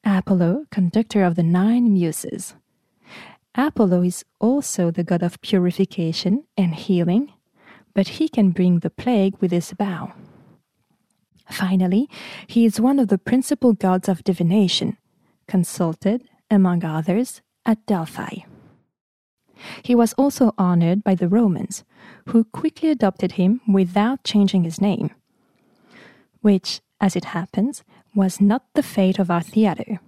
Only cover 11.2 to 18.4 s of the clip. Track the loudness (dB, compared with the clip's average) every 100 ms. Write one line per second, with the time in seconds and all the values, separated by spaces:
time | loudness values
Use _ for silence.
11.2 | _ _ _ -6 -2 0 2 0 -2 -8
12.2 | -18 -20 -4 2 2 2 0 2 2 0
13.2 | 0 0 0 0 2 2 2 0 0 -2
14.2 | -2 0 2 2 2 0 -4 -8 _ _
15.2 | _ _ -4 -2 -2 -2 -4 -2 -2 -2
16.2 | _ _ _ 2 4 2 -2 -4 -2 -2
17.2 | -2 -10 _ _ -4 -2 -2 -4 -4 -10
18.2 | -12 -12